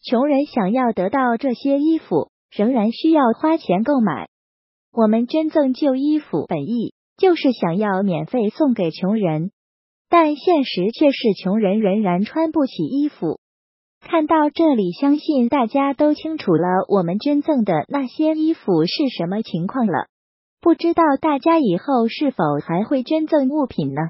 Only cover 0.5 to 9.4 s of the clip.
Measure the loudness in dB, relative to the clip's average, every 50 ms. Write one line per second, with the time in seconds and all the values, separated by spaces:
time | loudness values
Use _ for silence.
0.5 | -2 -2 -2 0 0 0 0 0 0 -2 -2 -2 0 0 0 0 -2 -2 -2 -2
1.5 | -4 -2 0 0 0 2 2 0 0 0 -2 -2 -2 -2 -2 _ _ _ _ _
2.5 | -4 0 0 2 2 2 0 0 -2 0 2 2 4 4 4 2 2 0 0 0
3.5 | 0 0 0 -2 0 0 2 0 2 2 2 0 0 -4 -8 -12 _ _ _ _
4.5 | _ _ _ _ _ _ _ _ _ 0 2 2 2 0 0 0 -2 -2 -2 0
5.5 | 2 2 2 2 0 0 0 0 0 0 0 0 0 0 -2 -2 -4 -4 -4 -2
6.5 | -4 -6 -4 -4 -4 -4 -4 -6 _ _ _ _ _ _ 2 2 2 4 2 0
7.5 | 0 0 -2 -2 0 0 0 0 0 0 0 0 0 -2 -4 -4 -2 -2 -2 -2
8.5 | 0 0 0 0 2 0 0 -2 -2 -2 -2 -2 0 0 0 0 0 -2